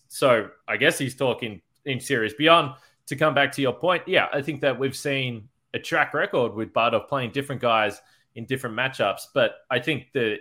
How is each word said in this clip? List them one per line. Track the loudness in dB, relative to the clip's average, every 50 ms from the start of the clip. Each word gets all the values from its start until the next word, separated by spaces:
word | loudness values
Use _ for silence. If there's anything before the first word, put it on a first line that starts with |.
| _ _
So | -2 2 4 6 6 4 2 -2 -8 _ _ -6
I | -2 2
guess | 2 2 2 2
he's | -2 -6 -4
talking | -2 -2 0 0 -2 -6 -8 -10 -12 -18 _ _ _ -8
in | -6 -6 -6
series | -4 -2 -2 0 0 -2 -2
beyond. | 2 6 6 6 6 6 2 -4 -12 _ _ _ _ _
To | -10 -2
come | 0 2 2 4
back | 4 2 2 0
to | 0 0
your | 0 0
point, | 0 0 0 0 0 0
yeah, | 2 2 2 2 2
I | 0 -4 -4
think | -4 -4 -2
that | -2 -2 0 0
we've | -2 -4 -4
seen | -4 -6 -4 -4 -2 -4 -4 -6 -8 -12 -18 _ _ _ _ -10
a | -10
track | -6 -2 0 0 0 0 -2
record | -2 -2 0 0 0 0 0 -2
with | -4 -8 -2 0
Bud | 2 2 4 2
of | 0 0 -2
playing | -4 -4 -4 -4
different | -4 -6 -6 -6 -6 -2
guys | 0 2 4 4 2 2 -2 -6 -14 _ _ _ _ _ _
in | -14 -8
different | -6 -4 -4 -4 -4 -4
matchups. | -4 -4 -2 -2 0 0 0 0 -2 -8 -4 0
But | 0 0 0 0 -6 _ -4
I | -4 -2
think | -2 -2 -4 -4 -6 _ -4
the | -2 -2 -2 -2 -4